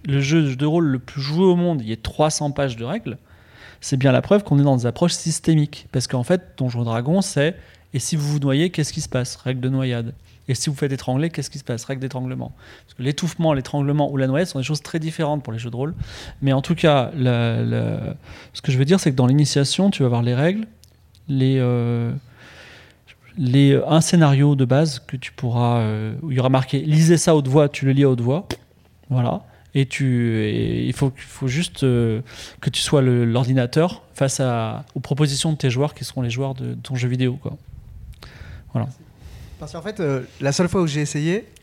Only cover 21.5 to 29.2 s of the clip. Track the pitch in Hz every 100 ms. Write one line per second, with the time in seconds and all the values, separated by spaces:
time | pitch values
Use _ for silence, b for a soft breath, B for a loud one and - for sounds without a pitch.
21.5 | 131 123 120 120 120 117 135 - B B
22.5 | B B B B B B - _ - 127
23.5 | 135 139 139 - 160 - 175 147 135 143
24.5 | 135 123 135 160 131 - 127 - - 123
25.5 | 120 120 120 110 107 110 123 160 127 127
26.5 | 131 131 139 156 156 165 165 - 156 131
27.5 | 151 143 - 135 135 139 120 117 151 -
28.5 | - _ _ _ _ - 127